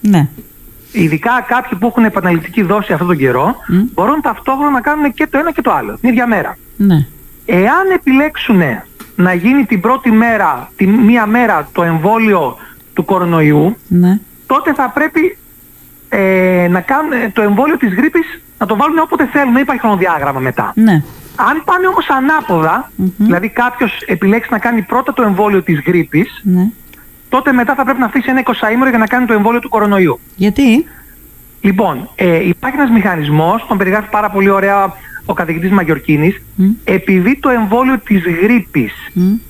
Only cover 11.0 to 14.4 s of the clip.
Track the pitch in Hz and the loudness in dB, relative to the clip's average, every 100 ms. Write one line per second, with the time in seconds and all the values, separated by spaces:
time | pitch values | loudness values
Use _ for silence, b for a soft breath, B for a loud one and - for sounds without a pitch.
11 | 214 240 208 233 233 175 147 - 170 165 | 4 4 2 2 2 0 -2 -2 0 0
12 | 165 226 220 196 139 - B B - - | 0 2 2 2 0 -6 B B -12 -6
13 | 180 190 175 165 151 147 160 233 - 175 | -2 0 0 2 4 4 2 -2 -2 2
14 | 175 196 - - | 4 2 -2 -20